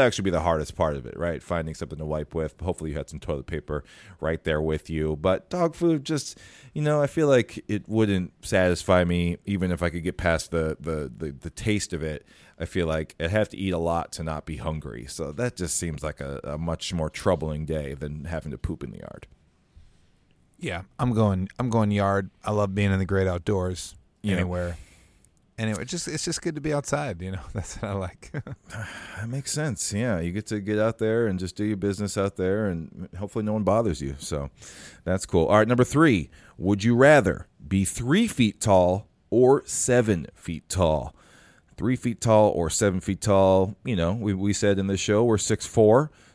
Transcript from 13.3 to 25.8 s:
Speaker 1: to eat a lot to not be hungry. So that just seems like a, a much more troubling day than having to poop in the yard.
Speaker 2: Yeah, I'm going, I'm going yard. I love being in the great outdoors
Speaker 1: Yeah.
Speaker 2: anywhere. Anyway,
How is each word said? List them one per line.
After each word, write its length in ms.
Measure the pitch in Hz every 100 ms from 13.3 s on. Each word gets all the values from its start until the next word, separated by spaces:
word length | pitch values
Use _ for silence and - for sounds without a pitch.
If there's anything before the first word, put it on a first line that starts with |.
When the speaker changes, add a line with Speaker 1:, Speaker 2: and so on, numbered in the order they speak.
| 107 107
Speaker 1:
to 80 | -
eat 140 | 95
a 40 | 87
lot 340 | 82 85 -
to 100 | -
not 220 | 80 76 -
be 100 | 78
hungry. 480 | 80 78 76 57 60
So 240 | - 71
that 240 | 76 120 -
just 220 | 87 -
seems 260 | 85 76
like 160 | 78 -
a, 200 | 69 69
a 140 | - 73
much 340 | 82 80 -
more 160 | 87 78
troubling 580 | - 104 85 78 76 76
day 280 | 78 71
than 320 | 69 73 76 73
having 260 | 82 76
to 60 | 60
poop 260 | - 85
in 60 | 65
the 60 | 50
yard. 300 | 50 - - _ _ _ _ - - _ _ _ _ _ _ -
Speaker 2:
Yeah, 220 | 160 87 95 -
I'm 160 | 131
going, 360 | 110 104 95 95 -
I'm 100 | 127
going 220 | 117 104
yard. 400 | 104 98 98 95 _
I 60 | -
love 240 | 104 101
being 180 | 98 101
in 60 | 95
the 80 | 92
great 220 | 98 95
outdoors 640 | 87 95 98 90 92 - - _ _
Speaker 1:
Yeah. 140 | 104 92
Speaker 2:
anywhere. 400 | 90 90 87 82 - - _ _ _ _ _ -
Anyway, 240 | 113 104